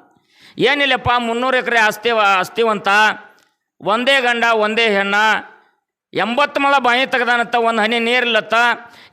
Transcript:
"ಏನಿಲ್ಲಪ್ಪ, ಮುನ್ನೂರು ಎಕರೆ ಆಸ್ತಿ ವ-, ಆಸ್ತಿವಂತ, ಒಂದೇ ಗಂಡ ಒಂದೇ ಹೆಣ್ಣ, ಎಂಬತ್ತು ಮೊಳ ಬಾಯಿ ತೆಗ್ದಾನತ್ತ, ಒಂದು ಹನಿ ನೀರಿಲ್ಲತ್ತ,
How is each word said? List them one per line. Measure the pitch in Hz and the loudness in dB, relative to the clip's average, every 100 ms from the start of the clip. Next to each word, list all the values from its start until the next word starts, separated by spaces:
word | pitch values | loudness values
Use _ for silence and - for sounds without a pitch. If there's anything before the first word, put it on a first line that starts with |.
| _ _ _ _ - - | _ _ _ _ -18 -2
"ಏನಿಲ್ಲಪ್ಪ, | 214 285 277 254 - 240 | 0 0 0 0 0 -2
ಮುನ್ನೂರು | 233 226 254 254 | -2 -4 -2 -2
ಎಕರೆ | 247 233 | 0 0
ಆಸ್ತಿ | 214 214 233 | 0 0 -2
ವ-, | 226 | 0
ಆಸ್ತಿವಂತ, | 202 190 180 - 226 208 - 202 214 - - _ _ _ _ _ | 2 2 0 -2 -2 0 0 2 2 0 -10 _ _ _ _ _
ಒಂದೇ | 160 220 247 277 | -4 -2 0 2
ಗಂಡ | 240 233 233 | 0 0 0
ಒಂದೇ | 226 214 220 226 | 2 0 0 0
ಹೆಣ್ಣ, | 202 196 202 220 202 - - _ _ _ _ _ | 0 0 2 2 0 -4 -18 _ _ _ _ _
ಎಂಬತ್ತು | 147 196 240 285 294 | -4 -2 0 -2 0
ಮೊಳ | 277 277 | 0 2
ಬಾಯಿ | 247 240 262 | 2 0 0
ತೆಗ್ದಾನತ್ತ, | 254 240 240 233 240 | -2 0 -2 0 0
ಒಂದು | 226 226 | 0 0
ಹನಿ | 214 233 | 0 0
ನೀರಿಲ್ಲತ್ತ, | 233 247 240 220 208 220 240 233 - - - | 0 0 0 -2 0 0 0 -2 -8 -20 -12